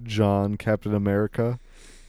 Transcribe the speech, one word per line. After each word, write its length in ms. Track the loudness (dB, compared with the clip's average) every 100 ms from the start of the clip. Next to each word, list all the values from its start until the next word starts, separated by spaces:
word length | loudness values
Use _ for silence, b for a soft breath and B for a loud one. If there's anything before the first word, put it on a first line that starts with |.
John 540 | -6 0 2 2 0 -2
Captain 360 | -2 -2 0
America, 640 | -2 0 0 0 -2 -2 -2 b b b b